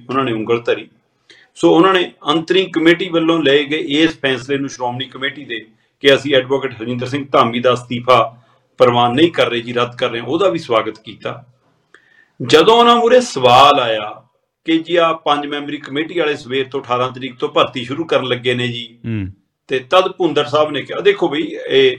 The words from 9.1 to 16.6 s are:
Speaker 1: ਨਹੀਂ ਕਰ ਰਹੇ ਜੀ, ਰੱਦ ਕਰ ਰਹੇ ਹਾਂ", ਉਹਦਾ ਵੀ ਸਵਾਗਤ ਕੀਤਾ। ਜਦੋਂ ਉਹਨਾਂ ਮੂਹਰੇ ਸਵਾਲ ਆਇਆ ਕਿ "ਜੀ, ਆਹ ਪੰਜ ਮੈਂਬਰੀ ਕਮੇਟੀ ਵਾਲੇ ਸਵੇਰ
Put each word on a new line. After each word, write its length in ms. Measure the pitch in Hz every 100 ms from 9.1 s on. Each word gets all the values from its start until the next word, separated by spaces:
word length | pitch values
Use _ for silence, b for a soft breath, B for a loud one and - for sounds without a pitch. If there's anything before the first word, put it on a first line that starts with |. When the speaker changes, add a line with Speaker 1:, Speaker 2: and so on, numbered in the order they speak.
Speaker 1:
ਨਹੀਂ 200 | 123 170
ਕਰ 180 | 165 117
ਰਹੇ 100 | 117
ਜੀ, 120 | 117
ਰੱਦ 240 | 123 120 123
ਕਰ 140 | 127
ਰਹੇ 100 | 117
ਹਾਂ", 60 | 120
ਉਹਦਾ 220 | 165 190
ਵੀ 100 | 165
ਸਵਾਗਤ 400 | 143 113 107 -
ਕੀਤਾ। 460 | - 101 123 - - _ _ _ _ _ b b b b 123
ਜਦੋਂ 300 | 147 175 233
ਉਹਨਾਂ 200 | 240 240
ਮੂਹਰੇ 240 | 233 254
ਸਵਾਲ 600 | 247 - 123 123 143 139
ਆਇਆ 420 | 120 110 107 110 _ _ _ _
ਕਿ 140 | - 160
"ਜੀ, 180 | 160 175
ਆਹ 180 | 165
ਪੰਜ 320 | 160 156 147 147
ਮੈਂਬਰੀ 300 | 147 143 143
ਕਮੇਟੀ 420 | 139 135 160 175
ਵਾਲੇ 180 | 151 139
ਸਵੇਰ 300 | 120 135